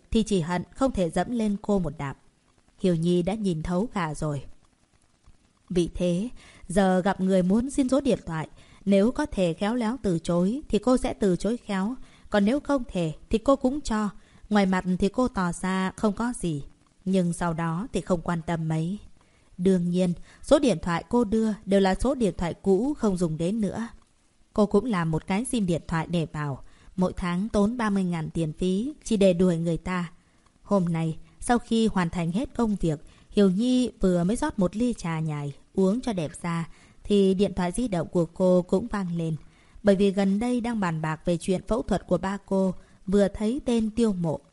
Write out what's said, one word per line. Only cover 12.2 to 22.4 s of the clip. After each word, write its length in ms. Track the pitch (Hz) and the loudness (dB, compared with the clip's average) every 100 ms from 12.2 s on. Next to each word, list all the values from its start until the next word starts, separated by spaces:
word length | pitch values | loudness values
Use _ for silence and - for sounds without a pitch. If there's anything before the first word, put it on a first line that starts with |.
| - | -2
còn 140 | 208 | 2
nếu 160 | 202 285 | 2 2
không 220 | - 285 247 | 0 -2 -2
thể 240 | 180 165 156 - | -4 -4 -4 -4
thì 80 | 220 | 0
cô 180 | - 277 | 2 2
cũng 240 | 254 294 | 2 -2
cho. 280 | - 214 214 - - - - | -2 -2 -4 -6 -18 -20 0
Ngoài 160 | 208 196 | 2 4
mặt 180 | 185 180 185 | 2 0 0
thì 100 | 196 | 0
cô 200 | 220 247 | 0 -2
tỏ 240 | 202 180 | 0 -4
ra 400 | 165 185 190 190 - | -2 -4 -2 -2 -2
không 160 | 220 | -2
có 200 | 196 233 247 | 0 -4 -4
gì, 280 | 175 147 139 - _ _ | -4 -4 -8 -16 _ _
nhưng 280 | 185 190 175 | -2 0 0
sau 200 | 170 175 | -2 -4
đó 340 | 165 165 165 247 | -2 -4 -4 -4
thì 80 | 196 | -6
không 200 | - 180 | -2 -2
quan 220 | 165 175 160 | -2 -4 -2
tâm 220 | 170 160 | -4 -2
mấy. 300 | 160 165 208 - - _ _ _ - | -2 -2 -6 -12 -20 _ _ _ -2
Đương 320 | 185 185 175 | 2 2 2
nhiên, 220 | 175 185 170 - - | 0 0 -2 -8 -16
số 160 | - 302 | 2 4
điện 200 | 285 165 | 4 0
thoại 220 | - 170 - | -2 -4 -2
cô 160 | 240 | 0
đưa 240 | 226 220 220 202 | 0 0 0 -2
đều 160 | - 196 | 0 2
là 140 | 190 | 4
số 200 | 190 233 | 2 0
điện 200 | 277 214 | 0 -2
thoại 160 | - | -2